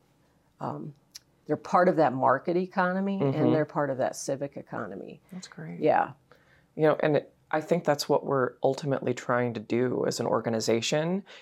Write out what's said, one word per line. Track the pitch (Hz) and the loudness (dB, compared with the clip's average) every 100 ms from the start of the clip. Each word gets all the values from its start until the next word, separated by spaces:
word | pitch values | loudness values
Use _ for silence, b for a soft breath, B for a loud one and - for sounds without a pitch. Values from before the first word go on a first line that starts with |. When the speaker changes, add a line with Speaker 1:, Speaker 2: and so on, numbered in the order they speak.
| _ _ _ _ _ _ | _ _ _ _ _ _
Speaker 1:
um, | 131 147 156 - _ - _ _ - | -10 -8 -12 -16 _ -20 _ _ -6
they're | 151 | -6
part | - 185 180 | 2 4 4
of | 156 | 4
that | 143 | 2
market | 131 123 131 - 175 | 4 2 2 0 -2
economy | 185 - 180 185 196 196 | -2 -2 -2 -2 -4 0
Speaker 2:
Mm-hmm. | 139 139 | 0 2
Speaker 1:
and | 123 | 2
they're | 139 147 | 2 0
part | 156 143 | -2 -2
of | 127 | -2
that | 127 - | -2 -4
civic | - 139 143 - | -6 -6 -6 -10
economy. | - - 104 98 - - _ | -10 -10 -10 -12 -14 -18 _
Speaker 2:
That's | 185 - | -18 -18
great. | - 160 170 | -16 -14 0
Speaker 1:
Yeah. | - - - - _ b b b b | 2 2 0 -6 _ b b b b
Speaker 2:
You | - | 2
know, | 156 - | 2 4
and | 156 147 | 2 2
it, | - _ _ | 0 _ _
I | 156 | -4
think | 156 170 | 0 0
that's | 165 143 - | 2 0 2
what | 143 | 0
we're | - 139 123 - | 2 0 0 0
ultimately | 139 131 143 135 - | 0 0 -2 -2 -2
trying | 123 - 123 123 | -4 0 0 0
to | 113 | -4
do | 107 117 123 131 - | -2 0 0 0 -2
as | - | -2
an | 117 | 0
organization, | 113 117 113 113 117 113 151 165 190 B B | 0 0 -2 0 0 0 -2 0 -4 B B